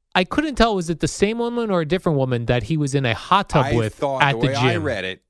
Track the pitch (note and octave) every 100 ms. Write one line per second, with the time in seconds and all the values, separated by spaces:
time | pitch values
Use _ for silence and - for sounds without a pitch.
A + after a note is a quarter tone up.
0 | _ F3+ F#3 - D#4 B3+ A#3 G3+ E3 E3
1 | - - G3+ A#3 A#3 A#3+ A3+ F#3 D3+ F3+
2 | F3+ C#3+ C3 A#2+ A#2 B2 A2 D#3+ C#3+ C#3
3 | B2+ A2 - F#3+ G3 D3+ C3+ A#2 A2 -
4 | C#3+ C3+ C#3+ A2+ B2+ A2+ B2+ A2 G#2 G#2+
5 | F#2 F#2+